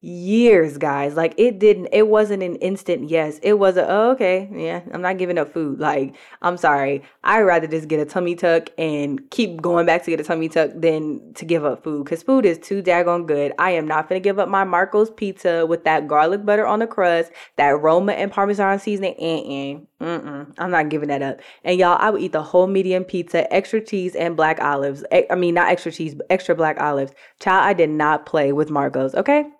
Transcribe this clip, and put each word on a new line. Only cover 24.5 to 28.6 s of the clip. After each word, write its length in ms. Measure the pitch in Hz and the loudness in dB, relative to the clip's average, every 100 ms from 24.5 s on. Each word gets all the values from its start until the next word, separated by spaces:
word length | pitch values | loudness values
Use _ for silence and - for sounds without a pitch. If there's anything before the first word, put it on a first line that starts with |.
| 156 | 2
olives. 420 | 143 143 143 139 - | 0 0 -2 -6 0
E-, 120 | 180 - | 2 2
I 40 | |
mean, 200 | 180 175 | 0 2
not 160 | 170 - | 2 2
extra 200 | 175 - | 2 -2
cheese, 240 | 160 160 | -8 -10
but 120 | 143 - | -8 -2
extra 240 | 185 - | -2 0
black 260 | 165 160 151 | 0 2 0
olives. 320 | 147 143 135 - - _ | -2 -2 -4 -8 -20 _
Child, 240 | - 190 | 2 4
I 80 | 180 | 4
did 180 | 190 160 | 4 2
not 340 | 151 151 151 | 2 2 0
play 280 | 151 160 139 | 0 0 0
with 180 | 143 | 0